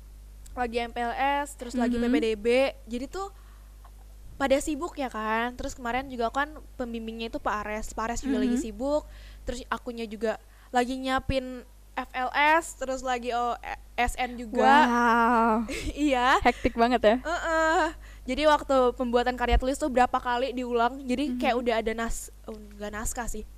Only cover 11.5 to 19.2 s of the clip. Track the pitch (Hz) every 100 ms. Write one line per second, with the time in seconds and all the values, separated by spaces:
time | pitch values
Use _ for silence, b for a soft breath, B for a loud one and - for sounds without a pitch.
11.5 | 254 - - - - 254 254 254 269 294
12.5 | 320 330 - 262 262 254 247 240 233 240
13.5 | - - - - - 240 - 247 247 233
14.5 | 247 262 285 269 240 240 233 233 233 226
15.5 | 220 214 294 - - 294 254 247 311 254
16.5 | 247 - 233 233 240 214 247 294 339 330
17.5 | 320 320 339 320 320 b b - 254 302
18.5 | 294 - 269 254 247 247 240